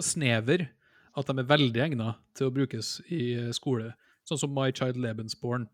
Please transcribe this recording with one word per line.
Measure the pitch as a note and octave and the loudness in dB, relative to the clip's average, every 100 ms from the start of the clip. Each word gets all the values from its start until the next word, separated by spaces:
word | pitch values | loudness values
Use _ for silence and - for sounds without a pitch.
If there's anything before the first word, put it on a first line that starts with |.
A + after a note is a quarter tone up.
| F3+ | -2
snever, | E3+ C3 A2+ A2+ F3+ D3 - _ _ _ - | 0 2 2 4 2 2 -10 _ _ _ -6
at | C#3 | -2
de | C3 | -2
er | B2 | 4
veldig | D3 C3 A#2 D#3+ | 4 6 2 0
egnet | B2+ A2 G#2+ _ - | 0 -2 -4 _ -4
til | C3+ | 0
å | |
brukes | B2+ C3 A2+ - - - | 0 0 -2 -8 -10 -6
i, | E3+ A#2+ | -2 -2
eh, | A#2+ A#2+ | -2 -4
skole. | A#2 C#3+ A#2+ A2+ - _ _ - | -4 -2 -2 -2 -12 _ _ -6
Sånn | D3+ | -4
som | D3 | -2
My | C#3 C3+ | 0 0
Child | - B2+ B2 | 2 -2 0
Lebensborn. | A#2+ A2 A2 - A#2+ B2 A2+ | -4 -4 -8 -6 -2 -2 -4